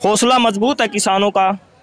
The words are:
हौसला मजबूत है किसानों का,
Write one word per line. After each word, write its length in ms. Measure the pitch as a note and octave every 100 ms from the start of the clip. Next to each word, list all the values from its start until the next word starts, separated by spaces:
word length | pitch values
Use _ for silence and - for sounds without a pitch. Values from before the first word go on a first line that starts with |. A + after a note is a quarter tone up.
हौसला 380 | G3 G#3 A#3 B3+
मजबूत 420 | A#3 G3+ A#3 C#4+
है 60 | A3+
किसानों 420 | G3+ G3+ G3 G3+
का, 200 | G3 F#3+ G3 - _